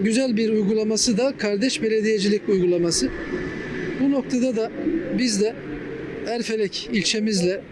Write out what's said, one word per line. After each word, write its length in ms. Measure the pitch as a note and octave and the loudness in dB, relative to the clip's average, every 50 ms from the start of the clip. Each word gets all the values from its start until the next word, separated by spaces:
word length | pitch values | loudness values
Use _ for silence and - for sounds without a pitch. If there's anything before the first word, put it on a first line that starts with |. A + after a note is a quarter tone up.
| F#3+ | 0
güzel 340 | A3 G#3+ B3+ C4+ C4 A3 G#3+ | 2 2 2 2 2 2 2
bir 120 | A3+ A3 | 2 2
uygulaması 680 | A3 G#3+ G#3 F#3+ A3 A3 G#3+ G#3+ A3 G#3 - B3+ G#3+ G3 | 2 2 2 2 2 2 2 2 2 2 2 2 2 2
da 160 | B3+ C#4 - - | 2 0 0 0
kardeş 440 | A3 G#3 G#3 G3+ B3 C4+ - - | -2 0 0 2 0 0 0 0
belediyecilik 680 | - A3 A3 A3 G#3 A3 A3 G#3 F#3 G#3 G#3 G#3 - - | 0 0 2 2 2 2 2 2 2 2 2 2 2 2
uygulaması. 600 | G3+ F#3+ F3+ F3+ F3 F3 E3+ E3+ D#3 - C4 C4 - - - - - - - - - - - - - - - - - - | 2 4 4 4 4 4 2 2 2 0 0 -2 -2 -4 -6 -6 -6 -6 -6 -6 -8 -8 -8 -8 -8 -6 -6 -4 -2 0
Bu 100 | C4 C#4 | 2 2
noktada 440 | C#4 C4+ C4+ C4+ B3+ B3 A#3+ C4 A3+ | 2 2 0 0 0 0 2 2 0
da 160 | A3 A3 A#3 - - - - E4+ E4 - - F#3 G3 | 0 -2 -2 -4 -4 -2 -2 0 -2 -2 -2 0 0
biz 240 | B3+ A#3+ G#3+ G3 | 0 2 2 2
de 120 | G#3 A3 - - - - - - - - - - - - - - - - | 2 0 0 -4 -8 -10 -10 -8 -8 -10 -10 -10 -10 -10 -8 -8 -6 -4
Erfelek 640 | A3+ A#3+ A3+ - A3+ A3 G#3 F#3 - - - - A#3+ | -4 -4 -4 -2 -2 -2 -2 -2 -4 -6 -6 -2 0
ilçemizle 680 | G#3 - - - A3 G#3+ A3 G#3 F#3 F3+ F3+ F#3+ F#3+ - - | 0 0 0 0 0 0 0 2 2 2 2 0 -2 -4 -12